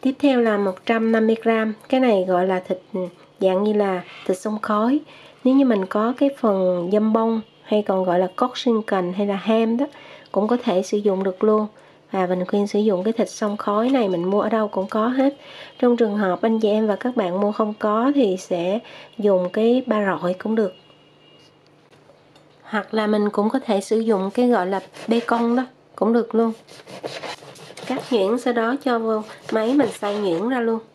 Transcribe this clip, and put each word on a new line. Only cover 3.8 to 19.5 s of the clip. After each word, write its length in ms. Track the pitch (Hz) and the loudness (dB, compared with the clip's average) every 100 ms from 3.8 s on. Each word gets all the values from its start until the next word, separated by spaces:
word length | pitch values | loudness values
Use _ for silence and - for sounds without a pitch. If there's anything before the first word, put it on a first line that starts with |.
| 202 185 - - - | 0 -2 -8 -14 -4
thịt 120 | 185 | -4
xông 200 | 220 214 | -4 -6
khói. 380 | - 208 226 294 - - - - | -2 0 2 0 -2 -20 -20 -2
Nếu 100 | 254 | 2
như 100 | 269 | 4
mình 220 | 269 214 185 | 4 2 0
có 280 | 208 226 247 | 0 -2 0
cái 120 | 277 277 | 0 2
phần 500 | 233 190 185 180 175 | 0 2 2 0 0
dăm 200 | 208 220 | 2 2
bông 280 | 220 226 226 214 _ | 2 2 -2 -6 _
hay 220 | - 214 208 | -2 -2 0
còn 180 | 190 | 0
gọi 140 | 185 175 | 2 2
là 100 | 185 - | 0 0
cốt 220 | 247 - | -2 0
sinh 240 | 247 226 | 0 0
cần 300 | 214 196 175 | 0 -2 -2
hay 140 | 185 202 | -2 -2
là 100 | 196 | -2
ham 400 | 190 220 226 233 | 0 2 2 0
đó, 100 | 285 - - - - | -4 -8 -20 -20 -6
cũng 160 | - 214 | -2 0
có 80 | 240 | 0
thể 180 | 240 185 | 0 0
sử 160 | 190 208 | 0 0
dụng 240 | 208 190 | 0 0
được 220 | 196 185 | -2 0
luôn. 220 | 214 214 214 - - - _ | 2 2 0 -10 -20 -20 _
Và 160 | 190 180 | -4 0
mình 180 | 180 180 | -2 0
khuyên 200 | 208 202 | -2 0
sử 120 | 208 | 0
dụng 260 | 214 180 | 2 0
cái 80 | 196 | -2
thịt 180 | 226 196 | -2 -4
xông 260 | - 214 208 | -2 -6 -4
khói 320 | - 208 240 | -2 0 0
này, 200 | 269 208 | 0 0
mình 160 | 180 | 0
mua 160 | 180 208 | 0 0
ở 80 | 214 | 0
đâu 200 | 226 208 | 0 -2
cũng 180 | 196 190 | -4 -4
có 200 | 220 226 | -2 0
hết. 260 | 262 269 277 - - - - | 2 0 -2 -18 -20 -20 0
Trong 180 | 247 233 | 0 2
trường 200 | 220 208 | 2 0
hợp 260 | 196 175 | -2 0
anh 180 | 226 226 | 0 2
chị 80 | 214 | 2
em 180 | 214 220 | 0 0
và 100 | 202 | -2
các 200 | 247 247 | -2 -2
bạn 240 | 185 185 | -2 0
mua 120 | 208 | -2
không 220 | 214 214 214 | 0 -4 -2
có 340 | 214 214 254 | -2 0 0
thì 220 | 285 220 185 | 2 0 -2
sẽ 380 | - 180 175 214 - - - - | -4 -4 -2 -4 -6 -20 -20 -2
dùng 320 | 208 185 180 | 2 2 0